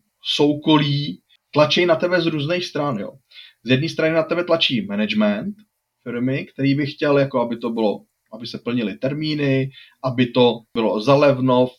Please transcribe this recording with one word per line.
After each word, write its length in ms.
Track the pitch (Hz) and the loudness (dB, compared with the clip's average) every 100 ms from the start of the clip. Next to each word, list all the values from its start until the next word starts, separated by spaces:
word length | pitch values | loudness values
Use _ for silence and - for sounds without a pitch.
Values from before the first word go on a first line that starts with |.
| _ _ | _ _
soukolí, 960 | - - 147 147 - 151 147 143 147 185 _ _ _ | -6 2 2 2 4 4 4 0 -2 -10 _ _ _
tlačej 320 | 143 151 - 180 | 2 2 4 2
na 100 | 160 | 2
tebe 260 | 180 180 | 2 0
z 40 | 165 | 0
různých 400 | 156 143 180 175 | -2 -2 -4 -4
stran, 320 | 143 143 107 | -6 -4 -4
jo. 120 | 98 - _ - - _ | -8 -14 _ -20 -20 _
Z 60 | 113 | -2
jedné 200 | 131 156 | 0 0
strany 260 | 156 160 165 | -2 0 0
na 80 | |
tebe 200 | 156 170 | -2 -2
tlačí 380 | 175 165 - 120 | 0 0 0 -2
management 760 | 98 101 104 107 107 104 180 - _ _ _ _ | -4 -4 -2 0 0 0 -6 -12 _ _ _ _
firmy, 420 | 120 120 127 139 - | -10 -4 -4 -4 -6
který 300 | - 135 139 | -2 0 0
by 100 | 143 | -2
chtěl, 320 | - 147 143 | -2 0 2
jako 240 | 135 131 | 2 0
aby 160 | 120 117 | -2 -4
to 120 | 120 | -6
bylo, 320 | 113 107 - _ _ _ | 0 0 -2 _ _ _
aby 140 | 110 117 | -16 -14
se 100 | 107 | -10
plnily 380 | 120 120 107 - | -4 -4 -4 -4
termíny, 760 | 135 147 156 151 139 135 131 - - _ | -6 -4 -4 -2 0 0 -2 -8 -20 _
aby 220 | 127 120 120 | -6 -2 0
to 340 | 127 120 113 _ | 4 2 2 _
bylo 280 | 117 110 107 | -2 -2 0
za 140 | 110 139 | 2 4
levno, 520 | 143 131 127 127 127 | 4 2 2 2 2